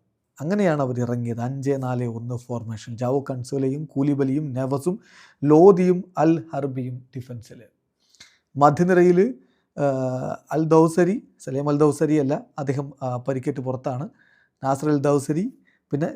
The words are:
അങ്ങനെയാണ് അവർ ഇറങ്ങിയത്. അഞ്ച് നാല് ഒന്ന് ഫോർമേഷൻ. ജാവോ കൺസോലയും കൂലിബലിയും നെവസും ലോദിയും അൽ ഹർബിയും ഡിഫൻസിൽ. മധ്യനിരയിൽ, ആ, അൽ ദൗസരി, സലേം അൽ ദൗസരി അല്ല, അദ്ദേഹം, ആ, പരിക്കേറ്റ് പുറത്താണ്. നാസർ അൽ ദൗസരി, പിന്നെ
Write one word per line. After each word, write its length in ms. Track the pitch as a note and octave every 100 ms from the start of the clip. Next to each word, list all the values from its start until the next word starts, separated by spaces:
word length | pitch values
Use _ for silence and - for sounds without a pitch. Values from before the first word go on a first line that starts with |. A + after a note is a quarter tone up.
| _ _ _ -
അങ്ങനെയാണ് 400 | D3 G#3 F#3+ D3+
അവർ 180 | C3 B2
ഇറങ്ങിയത്. 420 | A#2+ B2 A#2 A#2
അഞ്ച് 300 | B2 C#3 C3+
നാല് 320 | C3+ B2+ B2
ഒന്ന് 320 | B2 A2+ A#2+ B2
ഫോർമേഷൻ. 600 | - A#2+ A2+ A2 - A2+
ജാവോ 280 | B2 C#3 C3+
കൺസോലയും 560 | B2+ B2 C#3 C3+ C#3+ D#3
കൂലിബലിയും 680 | C#3 D3 C#3 C3+ C#3 D3+
നെവസും 460 | B2+ C3 C3+ F3 G#3+ _ - - -
ലോദിയും 600 | C#3+ D3+ F#3+ F#3 F3+ F3+ - -
അൽ 260 | D#3+ E3 -
ഹർബിയും 540 | C#3+ C#3 C3 B2+ B2+ - C3
ഡിഫൻസിൽ. 480 | B2 A#2+ - C3 G#2 _ _ _ _ _ - _ _ C3+
മധ്യനിരയിൽ, 840 | D3 C#3+ F3+ F3+ F3+ F3 A3+ B3+ _ _ _ -
ആ, 80 | C#3+ C3 C3 B2+ C#3+ - -
അൽ 120 | D3+
ദൗസരി, 640 | D#3+ D#3+ E3 E3 F3 A#3+ - _
സലേം 300 | - C3+ D3
അൽ 80 | D3
ദൗസരി 420 | D3+ C3+ D#3 D3+
അല്ല, 260 | C3 E3 - -
അദ്ദേഹം, 360 | C#3 C3+ C#3+ -
ആ, 160 | C3 B2
പരിക്കേറ്റ് 420 | B2+ C3 C#3+ C3+
പുറത്താണ്. 500 | C3 B2+ C#3 B2+ G3+ _ _ _ _ _
നാസർ 260 | C3+ C3+ D3+
അൽ 80 | D3
ദൗസരി, 560 | C#3+ C#3+ C3+ D3+ A#3+ - _ _ -
പിന്നെ 160 | C#3+ E3+